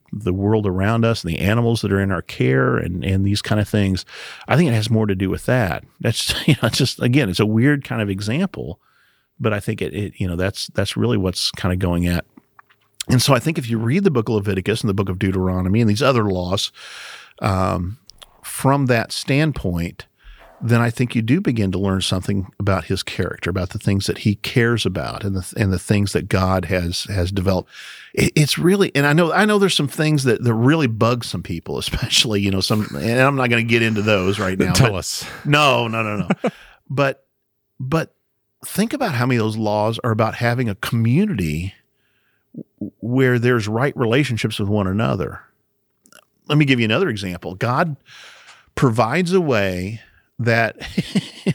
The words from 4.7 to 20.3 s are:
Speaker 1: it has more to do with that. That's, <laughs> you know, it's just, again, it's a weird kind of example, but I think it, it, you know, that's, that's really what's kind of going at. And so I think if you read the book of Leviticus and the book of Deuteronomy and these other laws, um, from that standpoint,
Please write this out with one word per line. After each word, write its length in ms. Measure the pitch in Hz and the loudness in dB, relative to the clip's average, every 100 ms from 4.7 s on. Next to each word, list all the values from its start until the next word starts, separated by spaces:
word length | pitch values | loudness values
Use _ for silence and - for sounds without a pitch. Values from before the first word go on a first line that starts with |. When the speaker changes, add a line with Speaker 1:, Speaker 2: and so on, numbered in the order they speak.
Speaker 1:
it 40 | |
has 140 | 113 110 | 2 2
more 160 | 110 107 | 2 2
to 80 | |
do 140 | 95 95 | 0 0
with 140 | 90 - | -2 0
that. 380 | 123 95 60 - _ | 0 0 -2 -8 _
That's, 340 | 117 - - - | -4 -2 -2 -2
<laughs> 60 | - | 2
you 60 | |
know, 60 | 139 120 | 2 2
it's 100 | - | 0
just, 220 | 135 - | -2 0
again, 280 | 123 131 107 | 0 2 2
it's 100 | 87 | 0
a 60 | 104 | 0
weird 380 | 110 135 147 | 2 2 2
kind 160 | - 117 | -2 -4
of 60 | 101 | -2
example, 720 | 98 104 135 196 - 62 - _ _ _ _ _ - | -4 -4 -2 -4 -6 -10 -10 _ _ _ _ _ -4
but 140 | 117 | -2
I 80 | 101 | -2
think 200 | - - | -4 -4
it, 120 | 90 | -4
it, 200 | 87 101 - | -4 -6 -4
you 100 | 92 | -4
know, 80 | |
that's, 340 | 87 95 - - | 0 -2 -4 -8
that's 280 | - 101 113 | -4 -4 -2
really 220 | 110 110 | 0 0
what's 320 | 92 90 - | 0 -2 -6
kind 200 | - 90 | -4 -2
of 60 | 92 | 0
going 280 | 92 87 87 | 0 0 0
at. 180 | 87 - - _ _ _ _ _ - - | -2 -4 -16 _ _ _ _ _ -16 0
And 120 | 123 | 2
so 120 | - | 4
I 40 | 127 | 2
think 180 | 156 165 | 2 -4
if 140 | 120 | -2
you 80 | 113 | -2
read 260 | 113 165 | 0 2
the 60 | 196 | 2
book 180 | 123 110 | 2 0
of 60 | |
Leviticus 480 | 110 104 95 95 - | 0 0 -2 -2 -2
and 60 | 107 | 0
the 40 | |
book 140 | 98 95 | 0 -2
of 100 | 92 | 0
Deuteronomy 640 | 95 92 92 90 92 107 | 0 2 0 0 0 2
and 80 | 113 | 2
these 140 | 104 | 2
other 220 | 135 123 | 2 2
laws, 460 | 104 90 90 101 - - - - - - - - | 2 -2 -2 -4 -4 -10 -20 -18 -18 -18 -20 -6
um, 580 | 110 95 95 92 90 113 _ - - _ | -2 0 0 -2 -4 -8 _ -20 -20 _
from 440 | - - 135 143 131 | -14 -2 2 2 2
that 260 | 117 - | 0 0
standpoint, 920 | - - 139 156 - 95 87 85 - - _ - | -6 -2 0 0 -2 -4 -2 -4 -8 -20 _ -20